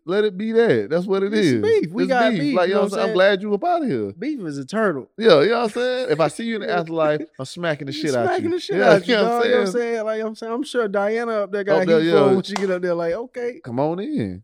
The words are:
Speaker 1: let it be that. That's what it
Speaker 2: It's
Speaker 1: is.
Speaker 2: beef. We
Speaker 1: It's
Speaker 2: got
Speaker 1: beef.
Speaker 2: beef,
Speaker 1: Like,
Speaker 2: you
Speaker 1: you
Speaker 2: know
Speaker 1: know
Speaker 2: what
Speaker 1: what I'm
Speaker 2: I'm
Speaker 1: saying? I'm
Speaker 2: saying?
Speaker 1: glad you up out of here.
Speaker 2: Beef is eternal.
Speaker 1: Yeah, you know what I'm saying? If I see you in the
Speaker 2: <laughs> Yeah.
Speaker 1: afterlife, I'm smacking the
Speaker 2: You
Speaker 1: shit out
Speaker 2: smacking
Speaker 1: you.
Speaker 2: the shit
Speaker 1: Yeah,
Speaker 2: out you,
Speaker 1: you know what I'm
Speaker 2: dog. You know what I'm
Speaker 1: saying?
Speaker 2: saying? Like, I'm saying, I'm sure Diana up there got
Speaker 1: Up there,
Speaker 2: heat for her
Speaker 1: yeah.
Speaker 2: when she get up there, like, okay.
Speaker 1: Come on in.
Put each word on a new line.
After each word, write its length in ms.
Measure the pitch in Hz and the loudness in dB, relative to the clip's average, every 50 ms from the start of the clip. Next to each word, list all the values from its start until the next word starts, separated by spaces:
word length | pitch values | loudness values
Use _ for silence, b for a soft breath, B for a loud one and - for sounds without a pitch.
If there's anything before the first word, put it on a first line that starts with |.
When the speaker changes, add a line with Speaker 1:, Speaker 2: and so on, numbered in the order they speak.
| _ | _
Speaker 1:
let 200 | 151 180 208 214 | -2 0 0 0
it 120 | 214 196 | 0 -2
be 160 | 180 214 220 226 | -4 -4 0 2
that. 360 | 226 233 220 143 113 101 101 | 4 4 4 4 2 2 0
That's 160 | 151 170 180 | -2 -2 0
what 160 | 208 190 196 196 | 0 0 0 0
it 100 | 202 220 | 0 2
Speaker 2:
It's 140 | - 392 | 2 2
Speaker 1:
is. 160 | 311 254 - - | 4 4 2 2
Speaker 2:
beef. 280 | 427 453 415 370 156 | 2 2 2 2 0
We 120 | 170 233 269 | -2 -2 0
Speaker 1:
It's 40 | - | 2
Speaker 2:
got 200 | 262 247 233 226 | 2 2 2 2
Speaker 1:
beef. 100 | 240 180 | 2 2
Speaker 2:
beef, 160 | 285 294 269 | 0 0 2
Speaker 1:
Like, 120 | 185 175 180 | 2 2 2
Speaker 2:
you 60 | 196 | 2
Speaker 1:
you 0 | |
Speaker 2:
know 60 | 208 | 2
Speaker 1:
know 40 | 202 | 0
Speaker 2:
what 0 | |
Speaker 1:
what 0 | |
I'm 0 | |
Speaker 2:
I'm 60 | 202 | 0
Speaker 1:
saying? 120 | 196 180 190 | 0 -2 -2
I'm 40 | |
Speaker 2:
saying? 80 | 196 - | 0 2
Speaker 1:
glad 280 | 180 185 196 208 185 202 | 4 4 4 4 2 0
you 120 | 214 202 | -2 -4
up 100 | 196 262 | -2 0
out 180 | 349 349 349 311 | 0 0 0 0
of 60 | 240 | -2
here. 240 | 151 117 104 98 101 | -2 -2 -4 -4 -6
Speaker 2:
Beef 280 | 165 196 294 311 262 | -8 -8 -8 -8 -8
is 180 | 190 160 143 139 | -8 -8 -8 -10
eternal. 500 | 135 131 - 220 220 202 160 135 110 - _ | -10 -6 -4 0 0 0 0 -2 -6 -12 _
Speaker 1:
Yeah, 240 | - 220 220 175 143 | 0 6 6 8 8
you 80 | 143 202 | 6 4
know 80 | 233 226 | 2 0
what 60 | 240 | 0
I'm 40 | 214 | -2
saying? 360 | 208 240 247 254 254 254 254 - | -2 -4 -4 -2 -2 -4 -2 -2
If 100 | 151 147 | 0 0
I 80 | 160 147 | 0 0
see 160 | - - 226 | -2 -4 -6
you 100 | 233 226 | -6 -6
in 40 | 214 196 | -6 -4
the 40 | |
Speaker 2:
<laughs> 20 | - | -4
Yeah. 120 | 170 175 | -2 -4
Speaker 1:
afterlife, 420 | 165 160 165 160 156 151 151 151 302 - _ - | -4 -2 -2 0 0 0 0 -2 -4 -10 _ -14
I'm 60 | 135 | -14
smacking 420 | - - 175 175 170 151 143 156 | -12 -10 -6 -4 -4 -4 -4 -6
the 60 | 139 - | -8 -8
Speaker 2:
You 60 | 302 | -4
Speaker 1:
shit 140 | 311 156 131 | -2 -2 0
out 100 | 120 113 | 0 0
Speaker 2:
smacking 180 | - 370 381 - | 0 0 -2 -2
Speaker 1:
you. 60 | 349 | -2
Speaker 2:
the 100 | 339 359 | -4 -4
shit 160 | - - 403 | -4 -4 -2
Speaker 1:
Yeah, 140 | 359 285 - | 2 4 6
Speaker 2:
out 160 | 202 196 175 262 | 4 4 4 2
you, 60 | 240 | 2
Speaker 1:
you 60 | 214 | 2
know 40 | 214 | 2
what 80 | 233 233 | 2 0
I'm 60 | 240 | 0
Speaker 2:
dog. 40 | 233 | 0
You 40 | 220 | 2
know 60 | - - | 2 0
what 80 | - | 0
I'm 60 | 190 185 | 0 -2
Speaker 1:
saying? 200 | 240 240 233 233 | -4 -4 -2 -4
Speaker 2:
saying? 100 | 226 214 | -4 -4
Like, 180 | 220 220 220 220 | -4 -4 -4 -6
I'm 120 | 220 220 | -6 -8
saying, 180 | - 226 226 226 | -10 -10 -8 -6
I'm 100 | 240 294 | -6 -6
sure 260 | - - 247 226 208 | -4 -4 -4 -2 -2
Diana 440 | 190 202 196 208 220 233 240 233 226 | -2 -2 -2 -2 -2 -2 -4 -4 -2
up 200 | 214 202 185 196 | -4 -4 -4 -4
there 120 | 202 196 | -4 -2
got 160 | 196 151 180 185 | 0 2 2 2
Speaker 1:
Up 40 | 175 | 4
there, 120 | 165 160 | 2 2
Speaker 2:
heat 100 | 160 165 | 4 4
for 60 | 170 156 | 4 4
her 80 | 143 139 | 4 4
Speaker 1:
yeah. 40 | - | 4
Speaker 2:
when 80 | 190 180 | 2 0
she 120 | - 196 | -2 -4
get 160 | 196 196 196 | -4 -2 -2
up 120 | 185 180 180 | -2 -2 -2
there, 120 | 180 175 | -2 -2
like, 180 | 170 170 170 170 | -2 -2 -2 -4
okay. 460 | 214 240 254 - 247 240 240 240 - - | -4 -6 -10 -10 -8 -8 -8 -8 -10 -10
Speaker 1:
Come 160 | 131 117 123 | -6 -2 -2
on 180 | 143 156 170 180 | 0 0 -2 -4
in. 420 | 202 294 311 247 117 95 90 92 | -6 -6 -4 -4 -4 -4 -6 -10